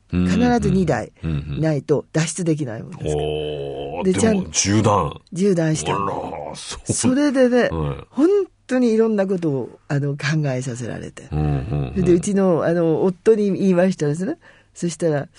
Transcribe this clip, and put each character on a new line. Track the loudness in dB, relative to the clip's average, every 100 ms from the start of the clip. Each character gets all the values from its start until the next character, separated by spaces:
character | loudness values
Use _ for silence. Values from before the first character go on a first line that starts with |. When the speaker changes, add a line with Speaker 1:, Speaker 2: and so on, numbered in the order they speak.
| -4
Speaker 1:
う | 0
ん、 |
う |
ん、 | 2
う |
ん。 |
Speaker 2:
必 | 2 2 2 2
ず |
二 | 2 2
台、 | -2 -4 -8
Speaker 1:
う | -6
ん、 |
う | -4 -4 -2
ん。 |
Speaker 2:
な | 0 0
い |
と | 0 0 0
脱 | -2 -2
出 | -2
で | -2 -2
き | -4
な | -8
い |
も | -12
ん |
で | -8
す |
か | -2
ら。 | -2
Speaker 1:
お | 0 -2 -4 -6 -6 -8 -8 -2
ー、 |
Speaker 2:
で、 | 0
Speaker 1:
で | 2
も、 |
Speaker 2:
ち | 2
ゃ |
ん、 | 2 -2
Speaker 1:
縦 | -2 0 2
断。 | 4 2 0 -6 -10
Speaker 2:
縦 | -2 0
断 | 2 0 0
し | -2
た | -4
ん | -4
で |
す。 | -6
Speaker 1:
あ | -8
ら、 | -10 -12 -12
そ | -12 -12 -6
う。 |
Speaker 2:
そ | -2 0
れ | 2 2
で | 4 4
ね、 | 4 0
Speaker 1:
は | 0 -4 -6
い。 | -8
Speaker 2:
本 | 0 2 2 -2 _ -4
当 | 0
に | 2
い | 2
ろ | 2
ん | 2
な | 0
こ | 0
と | -2
を、 | -2 -6 -10 -4
あ | -2
の、 | -2
考 | -2 -2 0 0
え | -2
さ | -6 -8
せ | -8
ら | -8
れ | -12
て。 | -16 -6
Speaker 1:
う | -2
ん、 |
う |
ん、 | 0 0 -2 -4 -2 0
う |
ん。 |
Speaker 2:
で、 | 4
う | 4
ち | 2
の、 | 2 2 2
あ | 2
の、 | 2 2 2
夫 | 0 2 2 4
に | 2 2
言 | 2
い | 4
ま | 2
し | 2
た | -2
で | -2
す | -4
ね。 | -8 -12 _ _
そ | -6 -6
し | -2
た | 0
ら、 | 0 -4